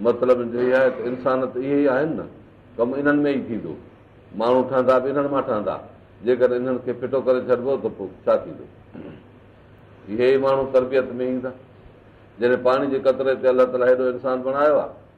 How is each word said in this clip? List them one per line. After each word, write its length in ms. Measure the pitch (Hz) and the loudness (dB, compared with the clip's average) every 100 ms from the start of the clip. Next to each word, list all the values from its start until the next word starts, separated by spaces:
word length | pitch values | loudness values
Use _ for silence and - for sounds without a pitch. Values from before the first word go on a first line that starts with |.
| 110 | -2
مطلب 300 | 117 123 123 120 | 0 2 2 0
جو 80 | 120 | -2
اها 200 | 123 131 | 2 4
آهي 80 | 131 - | 2 0
ته 60 | 117 | -6
انسان 280 | 127 135 131 131 | -4 -2 0 -2
ته 60 | 123 | -4
اهي 180 | 135 143 | -2 0
ئي 80 | 143 127 | 2 2
آهن 160 | 156 123 | -2 -4
نه، 60 | 82 - - - - - | -10 -16 -20 -20 -14 -4
ڪم 120 | 120 135 | -4 0
انهن ۾ 180 | 143 147 147 131 | 0 2 2 0
ئي 40 | 107 | -4
ٿيندو. 260 | 107 85 73 - - - - - 98 | -8 -8 -12 -16 -20 -20 -20 -16 -4
ماڻهو 220 | 117 127 127 | 2 2 2
ٺهندا 260 | 131 123 127 | 0 4 2
به 80 | 131 | 2
انهن 160 | 143 139 | -2 -2
مان 100 | 139 127 | -2 -2
ٺهندا، 280 | 110 92 71 - - - - 104 | -2 -4 -6 -10 -20 -20 -10 -2
جيڪڏهن 340 | 123 123 123 | 2 2 2
انهن 160 | 127 123 | -2 -4
کي 80 | 127 120 | -4 -6
ڦٽو 200 | 127 131 123 | -4 -2 0
ڪري 120 | 127 110 | 0 2
ڇڏبو 260 | 120 123 135 | -2 0 -2
ته 60 | 107 - | -4 -8
پوءِ 120 | 95 - - | -12 -8 0
ڇا 100 | 110 | 0
ٿيندو؟ 220 | - - - - - - - - - - - - - - - - - | 0 -16 -18 -20 -20 -18 -18 -18 -20 -20 -20 -20 -20 -20 -20 -20 -10
اهي 160 | 107 127 | 0 2
ئي 60 | 135 | 4
ماڻهو 200 | 135 135 131 127 | 2 0 0 -2
تربيت ۾ 320 | 127 131 127 120 127 | 0 -2 -2 -4 -4
ايندا. 200 | 127 127 123 - - - - - - - - | -4 -8 -12 -20 -20 -20 -20 -20 -20 -20 -2
جڏهن 220 | 120 127 123 | 0 2 2
پاڻي 180 | 135 143 | 0 0
جي 80 | 131 135 | 0 0
قطري 280 | 131 135 127 | 0 0 0
تي 60 | 127 | 2
الله 160 | 127 127 | 4 2
تعاليٰ 160 | 127 123 | 2 4
هيڏو 140 | 127 127 | 4 2
انسان 240 | 123 135 127 127 | -2 -4 -4 -2
بڻايو 300 | 139 147 139 | 0 2 2
آهي، 100 | - - - | -2 -10 -20